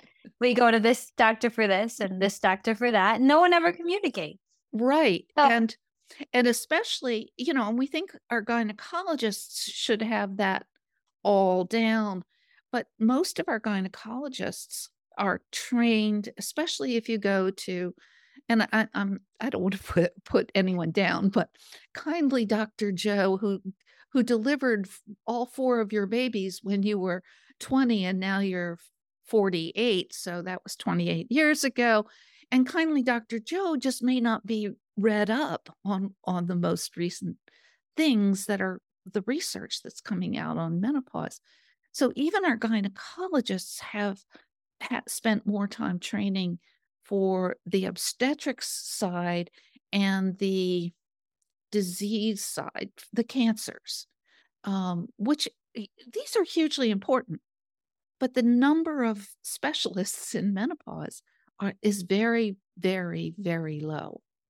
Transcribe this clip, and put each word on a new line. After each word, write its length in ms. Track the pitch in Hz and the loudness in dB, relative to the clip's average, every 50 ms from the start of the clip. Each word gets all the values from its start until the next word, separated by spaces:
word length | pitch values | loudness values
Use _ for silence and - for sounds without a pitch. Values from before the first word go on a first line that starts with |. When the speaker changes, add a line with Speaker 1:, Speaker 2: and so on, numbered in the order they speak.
| - - _ _ - - - - | -20 -20 _ _ -20 -20 -4 0
Speaker 1:
we 140 | 233 247 240 | 2 4 6
go 160 | 240 247 233 | 6 6 6
to 100 | 226 226 | 6 6
this 320 | 208 226 254 - - - - | 6 4 4 2 0 -4 2
doctor 340 | - 240 220 226 226 - 233 | 4 6 6 6 4 0 -2
for 180 | - - 220 202 | 0 2 2 4
this 320 | 190 185 214 233 - - | 4 2 2 -2 -4 -4
and 200 | 214 190 190 185 | -6 -4 0 0
this 180 | 190 202 202 - | 0 0 2 2
doctor 340 | - 196 185 196 - 233 226 | 2 2 2 2 0 -2 -2
for 160 | 208 240 247 | 0 0 2
that. 300 | 226 208 190 202 226 220 | 4 4 4 4 4 4
No 200 | 254 269 294 311 | 6 6 8 8
one 120 | 349 359 349 | 8 6 6
ever 200 | 339 330 339 349 | 6 4 2 0
communicates. 680 | 330 339 339 359 415 403 320 - 202 165 151 165 - _ _ _ _ _ _ - | 0 -2 -2 -2 0 -2 -2 -4 -4 -6 -8 -10 -14 _ _ _ _ _ _ -4
Speaker 2:
Right. 540 | 214 233 254 277 311 320 247 185 - - _ _ - | -2 0 2 4 4 4 4 2 0 -2 _ _ 4
Speaker 1:
So 60 | 294 | 6
Speaker 2:
And, 320 | 269 233 233 226 220 - - _ _ _ _ _ - - - 285 - - | 6 6 4 2 2 -2 -6 _ _ _ _ _ -20 -20 -20 -10 -2 2
and 140 | 254 240 | 4 4
especially, 880 | 240 233 233 - - 302 330 466 - - - - 254 233 220 226 - _ | 4 4 2 0 0 0 0 0 -2 -4 -6 -4 -4 -4 -4 -6 -8 _
you 180 | - 247 285 311 | -6 -4 -2 0
know, 140 | 269 226 202 | 0 0 0
and 100 | 226 240 | 0 -2
we 80 | 262 | -2
think 300 | 277 - 311 359 381 - - _ - | -2 -2 -4 -6 -8 -10 -18 _ -6
our 140 | 240 233 208 | -4 -4 -2
gynecologists 1300 | 226 233 233 226 214 214 214 - - - 339 370 381 320 277 - 220 202 - - - - - - - | -2 -2 -2 -2 -2 -4 -8 -12 -10 -8 -6 -4 -4 -2 -2 -2 -2 -2 -4 -10 -12 -10 -10 -8 -8
should 320 | - - - - 226 208 220 | -8 -4 -2 -2 0 0 0
have 360 | 220 240 208 202 202 196 196 | -2 -2 -2 -2 -2 -2 -2
that 280 | 208 190 190 - - _ _ _ _ _ _ _ _ _ _ _ - | 0 0 0 -2 -4 _ _ _ _ _ _ _ _ _ _ _ 2
all 420 | - 208 196 196 185 185 185 180 | 4 4 6 6 6 4 2 2
down, 600 | 180 - 226 226 220 220 220 214 208 196 190 - - _ _ _ _ _ _ _ _ - | 0 0 2 2 2 2 2 0 -2 -4 -6 -8 -12 _ _ _ _ _ _ _ _ -4
but 140 | 240 - - _ - | -4 -4 -6 _ 0
most 400 | 220 220 254 269 370 - - - | 2 4 4 4 2 0 -2 -4
of 100 | 330 381 | -2 -2
our 120 | 285 220 | -2 -2
gynecologists 1300 | - 220 208 190 190 190 - - - 220 233 254 285 285 262 - - - - - - - - - - - _ _ _ _ _ | -2 0 0 0 -2 -4 -6 -10 -12 -10 -8 -8 -8 -8 -6 -6 -6 -6 -6 -8 -10 -12 -12 -12 -12 -14 _ _ _ _ _
are 260 | - 208 196 180 - - _ - | -2 0 0 0 -2 -4 _ -10
trained, 760 | - - - - 240 233 233 226 214 214 214 214 208 202 - - | -10 -6 -2 0 2 4 4 4 4 4 2 0 0 -2 -6 -10
especially 600 | - 202 - - - 311 349 - - 277 269 240 | -10 -10 -8 -4 -4 -4 -4 -4 -4 -2 -2 0
if 120 | 233 226 - | -2 -2 -2
you 100 | 226 214 | -2 -2
go 320 | 196 196 196 190 190 190 | 0 2 2 2 2 0
to, 440 | 190 - - - 185 180 180 180 180 _ _ _ _ _ _ _ _ - - - | -2 -4 -6 -6 -6 -4 -4 -6 -8 _ _ _ _ _ _ _ _ -10 -2 0
and 180 | 233 226 208 - - | 2 2 2 2 2
I, 160 | 220 220 - - | 0 0 0 -2
I'm, 260 | - 202 196 196 185 - _ _ - | -2 -2 -2 -4 -6 -8 _ _ -8
I 80 | 220 262 | -6 -4
don't 140 | - 190 180 | -4 -2 0
want 140 | 190 196 | -2 -2
to 60 | 190 - | -2 -6
put, 420 | - - 180 170 180 - - - | -2 0 2 2 2 0 -6 -4
put 280 | - - 247 - - - | 0 0 2 2 2 0
anyone 360 | 196 190 185 185 175 165 170 | 0 2 2 0 -2 -2 -2
down, 380 | 165 - 196 180 180 175 - 196 | 0 0 2 2 2 2 2 2
but 220 | 202 220 - - _ _ - - - - - _ - | 2 2 0 0 _ _ -20 -20 -20 -20 -20 _ -16
kindly 500 | - - 311 302 349 311 269 262 254 226 | -10 -6 -4 -2 0 2 2 2 2 2
Doctor 460 | 196 214 208 220 214 - - 220 208 | 2 0 0 0 -2 -6 -4 -4 -2
Joe, 460 | 190 175 - 214 202 202 190 196 190 | -2 -2 -2 0 2 2 2 2 2
who, 240 | 190 226 202 196 185 190 190 190 _ _ _ _ _ _ _ - | 2 0 -2 -2 -2 -6 -10 -14 _ _ _ _ _ _ _ 0
who 100 | 269 233 | 2 2
delivered 640 | 240 247 226 214 269 294 269 262 254 226 208 196 185 | 4 2 2 2 2 0 2 2 0 0 0 -2 -6
f-, 120 | - - _ - 202 - _ | -10 -18 _ -20 -20 -12 _
all 200 | - 233 240 240 | -6 -4 -4 -4
four 340 | 247 - - 262 254 247 233 | -6 -4 -2 0 2 2 2
of 120 | 220 202 214 | 0 0 0
your 140 | 214 202 | -2 -2
babies 540 | 190 220 240 254 254 226 208 190 190 185 - - | 0 0 0 0 0 -2 -2 -4 -4 -6 -6 -4
when 180 | 190 196 202 196 | -2 0 2 2
you 160 | 214 214 196 | 2 0 0
were 240 | 185 185 175 185 - _ - _ _ _ _ - | 0 -2 -2 -4 -6 _ -20 _ _ _ _ -18
twenty 440 | - - 269 262 269 240 233 208 185 | -4 0 2 4 4 4 4 2 0
and 140 | 180 190 185 | 0 -2 -2
now 220 | 190 190 196 196 | -2 0 0 0
you're 380 | 196 190 185 180 175 175 170 170 - - _ _ _ _ _ _ _ | 0 0 -2 -2 -4 -6 -8 -10 -14 -20 _ _ _ _ _ _ _
forty-eight. 840 | - - 220 196 196 180 170 160 165 - 190 226 247 214 180 - - - | 0 2 4 4 4 2 0 -2 -4 -2 0 0 2 2 0 -2 -4 -8
So 300 | - - 190 175 175 170 | -12 -10 -8 -8 -8 -6
that 200 | 185 185 - - | -8 -8 -10 -10
was 100 | 185 - | -12 -14
twenty-eight 560 | - - 208 175 175 175 170 170 165 170 - | -8 -4 -2 0 0 0 0 0 -2 -2 0
years 320 | 226 294 311 302 311 302 - | 2 4 4 4 4 2 0
ago. 440 | 269 - - 240 240 226 214 208 - - - _ _ _ _ _ _ | -2 0 2 4 4 4 4 2 0 -6 -20 _ _ _ _ _ _
And 160 | - 254 254 | 4 4 4
kindly 360 | 262 - 349 330 320 311 285 247 | 4 2 0 0 2 2 2 2
Doctor 360 | 254 240 233 226 - 226 233 | 2 0 0 -2 -6 -8 -8
Joe 380 | 220 - 320 370 392 359 320 | -6 -4 -4 -2 0 0 0
just 260 | 254 - 269 254 - 233 | 0 0 -2 -2 0 0
may 180 | 247 254 254 | 2 2 2
not 240 | 233 233 220 - - | 2 2 0 0 -2
be 260 | 196 226 214 214 202 - - _ _ _ | -2 -2 -2 -2 -4 -6 -10 _ _ _
read 340 | - 196 226 214 208 208 202 | 0 2 2 4 2 2 2
up 400 | 220 254 302 277 165 - - - - _ - | 0 0 -2 -2 -4 -6 -8 -14 -20 _ -6
on, 300 | 196 202 190 196 190 196 _ _ | -4 -2 -2 -2 -4 -8 _ _
on 220 | - 185 180 175 | -4 -2 -2 -2
the 80 | 170 185 | -2 0
most 400 | 175 170 165 175 165 - - - | 0 0 0 0 -2 -4 -6 -6
recent 400 | 170 170 180 - - - 175 - - _ _ _ _ _ _ _ _ _ _ _ | -4 -4 -4 -4 -6 -8 -8 -8 -10 _ _ _ _ _ _ _ _ _ _ _
things 500 | - 320 311 254 214 202 196 196 190 - | 0 2 4 4 4 4 4 2 0 0
that 140 | - 208 190 | -2 -2 -2
are 200 | 190 190 185 - - _ _ _ _ 185 - | -2 -4 -6 -8 -14 _ _ _ _ -8 -6
the 100 | 214 196 | -4 -2
research 540 | 220 262 320 359 - - - - - - - - | -2 -2 -4 -4 -6 -8 -10 -10 -10 -10 -10 -10
that's 180 | - - - | -12 -18 -16
coming 360 | - - - 180 185 170 - | -10 -6 -4 -4 -4 -4 -4
out 200 | - 160 156 160 | -4 -4 -4 -4
on 240 | 151 165 165 165 170 | -4 -2 -2 -2 -2
menopause. 600 | 190 233 302 277 254 - - 160 156 - - - _ _ _ _ _ _ _ _ _ _ | -2 0 -2 -2 -4 -6 -6 -8 -8 -8 -10 -14 _ _ _ _ _ _ _ _ _ _
So 220 | - - 285 247 - | -2 0 0 0 2
even 280 | - 285 320 339 403 392 | 0 -2 0 0 0 0
our 120 | 339 233 | 0 0
gynecologists 1200 | 220 - 220 226 214 196 196 196 - - - - - 285 381 370 277 - - 196 180 - - - - | 0 0 0 0 0 0 -2 -4 -8 -14 -14 -10 -8 -6 -2 0 0 0 0 -2 -6 -6 -10 -14 -14
have 400 | - - - 214 208 202 196 - _ _ - - _ _ _ _ _ _ _ - - | -14 -10 -6 -4 -4 -4 -4 -6 _ _ -20 -20 _ _ _ _ _ _ _ -14 -10
ha-, 200 | - 247 - - - | -6 -6 -6 -6 -8
spent 380 | - - - 226 214 214 - | -8 -2 0 0 0 2 0
more 220 | 196 202 208 202 202 | -2 -2 -2 -2 -4
time 300 | - - - - 180 175 | -4 -6 -4 -4 -4 -4
training 600 | - - - 202 208 196 190 190 185 175 175 175 _ _ _ _ _ _ _ _ _ | -6 -6 -4 -2 -2 -2 0 -2 -2 -2 -4 -6 _ _ _ _ _ _ _ _ _
for 520 | - 202 196 190 190 190 185 185 180 - - _ | -4 -2 0 2 2 2 0 0 -2 -4 -6 _
the 200 | 180 180 196 185 | -2 0 0 0
obstetrics 840 | 185 185 - - - - - 240 262 302 294 - 285 254 - - - | -2 -4 -6 -6 -6 -4 -2 0 0 0 -2 -4 -6 -6 -6 -6 -8
side 840 | - - - - - - 214 185 180 175 175 175 175 175 175 170 _ _ _ _ _ _ _ _ - | -8 -8 -8 -8 -6 -4 -4 -2 -2 -2 -2 -2 -2 -2 -4 -6 _ _ _ _ _ _ _ _ 0
and 460 | 202 196 196 190 190 190 190 180 185 | 0 2 2 2 0 0 -2 -2 -2
the 540 | 202 196 190 190 185 180 180 180 170 175 - _ _ _ _ _ _ _ _ _ _ _ _ _ _ _ | -2 0 0 0 0 0 0 -2 -2 -4 -8 _ _ _ _ _ _ _ _ _ _ _ _ _ _ _
disease 760 | - 208 196 180 175 - 202 202 220 220 208 220 214 196 - | -2 -2 0 -2 -4 -6 -4 -2 -2 0 0 0 -2 -2 -4
side, 460 | - - - 143 - - - - - - - - - - | -8 -8 -8 -10 -10 -8 -10 -10 -10 -12 -16 -20 -6 -4
the 120 | 214 233 | -2 -2
cancers, 840 | 233 - 262 240 226 220 214 - - - - - - - - - - _ _ _ _ _ _ _ _ _ _ - | -2 0 2 2 2 2 0 -4 -10 -12 -12 -12 -12 -12 -12 -12 -16 _ _ _ _ _ _ _ _ _ _ -6
um, 440 | 202 196 190 185 180 175 170 170 - - | -4 -2 -2 -2 -2 -2 -4 -6 -8 -8
which, 320 | - 196 233 294 294 - - - _ _ _ - | -4 -2 0 0 0 -2 -6 -10 _ _ _ -12
eh, 100 | - 208 - _ _ - 254 - | -12 -12 -12 _ _ -20 -12 -8
these 240 | 427 554 - - | -8 -8 -2 0
are 80 | 453 370 | 0 0
hugely 460 | - - 330 320 302 - - 262 226 | 2 2 0 0 0 0 0 0 0
important. 500 | 214 202 196 - 269 254 - - 160 151 - _ _ _ _ _ _ _ _ _ _ _ _ _ _ _ | 0 0 0 0 0 0 0 -4 -10 -12 -12 _ _ _ _ _ _ _ _ _ _ _ _ _ _ _
But 140 | 262 254 254 | -4 -2 0
the 80 | 254 240 | 2 4
number 600 | 240 240 240 254 277 302 330 330 320 302 285 247 | 4 6 6 6 6 4 4 2 0 0 0 0
of 240 | 226 220 202 202 - - - - | 0 -2 -4 -8 -14 -20 -18 -14
specialists 920 | - - - - 277 311 - - - - 196 185 - - - - - - | -12 -8 -6 -4 -4 -4 -4 -4 -4 -4 -4 -4 -4 -6 -8 -8 -8 -4
in 200 | - - 202 196 | -2 -2 0 0
menopause 680 | 190 214 277 349 294 _ - - 160 156 - - - - _ _ _ _ _ _ - | 0 -2 -4 -4 -6 _ -14 -12 -10 -10 -10 -12 -16 -20 _ _ _ _ _ _ -6
are, 140 | 196 196 - - - | -6 -6 -4 -2 0
is 200 | 208 202 202 180 | 0 0 0 -2
very, 540 | 175 190 202 220 233 233 233 226 208 196 - _ _ _ - | 0 0 2 2 2 2 2 0 -2 -4 -6 _ _ _ -4
very, 560 | 175 190 190 185 180 170 170 165 165 165 165 - | -2 -2 0 -2 -2 -4 -4 -6 -6 -6 -8 -6
very 420 | 196 175 170 165 160 156 151 151 | -4 -4 -2 -2 -4 -4 -6 -6
low. 400 | 151 151 156 147 - - - - _ _ _ _ _ _ | -6 -6 -6 -6 -8 -10 -12 -16 _ _ _ _ _ _